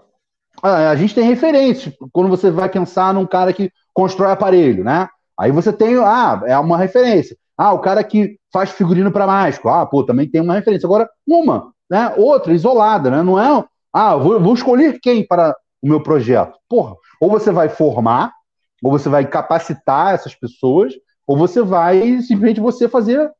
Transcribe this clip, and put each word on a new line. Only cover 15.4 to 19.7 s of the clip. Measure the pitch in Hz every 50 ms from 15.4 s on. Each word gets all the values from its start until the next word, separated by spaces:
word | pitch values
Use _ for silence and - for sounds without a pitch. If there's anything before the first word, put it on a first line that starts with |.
| 170 156 - - _ _ _ _
o | - 139
meu | 156 147
projeto. | - 139 156 143 113 113 127 107 90 - - _ _ -
Porra, | - 233 160 113 95 - _ _ _ -
ou | 156 185
você | 214 214 208 214
vai | 180 175 160 151
formar, | - - 156 147 120 117 113 113 117 127 175 240 - _ _ _ _ _ _ _ _ _ 120
ou | 131
você | 143 147 143 151
vai | 139 147 139 139
capacitar | - 160 143 - 165 165 165 -